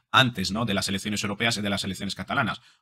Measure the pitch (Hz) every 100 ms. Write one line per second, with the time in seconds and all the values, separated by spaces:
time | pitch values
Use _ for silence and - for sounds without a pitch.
0 | _ 120 131 107 92 98 110 95 - 98
1 | 107 104 104 98 117 107 104 98 98 90
2 | 98 - 92 - 110 - - _